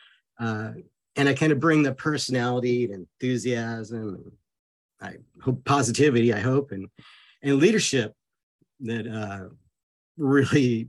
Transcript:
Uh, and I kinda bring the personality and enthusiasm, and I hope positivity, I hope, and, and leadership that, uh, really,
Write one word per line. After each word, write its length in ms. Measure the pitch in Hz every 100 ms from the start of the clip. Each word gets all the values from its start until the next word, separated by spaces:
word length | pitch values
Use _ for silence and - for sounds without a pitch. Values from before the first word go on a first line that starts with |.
| _ _ _ -
Uh, 340 | 113 107 110 117 - _ _ -
and 120 | 143
I 60 |
kinda 220 | 131 156 139
bring 280 | 165 156
the 100 | 139
personality 920 | 131 156 143 - 127 123 123 123 123 117
and 80 | 95 85 _
enthusiasm, 920 | 127 123 127 120 113 113 110 117 107 85
and 160 | 82 - _ _ _ _ _ _
I 160 | 95 - _ _
hope 240 | 131 127 -
positivity, 680 | 143 123 113 147 120 117
I 60 | 104
hope, 320 | 123 135 139
and, 160 | 95 98 - - - _ _
and 160 | 143 139
leadership 560 | 185 214 - 135 107 - _ _ _ _ _ _
that, 260 | 113 113 113
uh, 420 | 110 104 98 90 - _ _ _ _ _ -
really, 680 | 139 139 127 147 127 113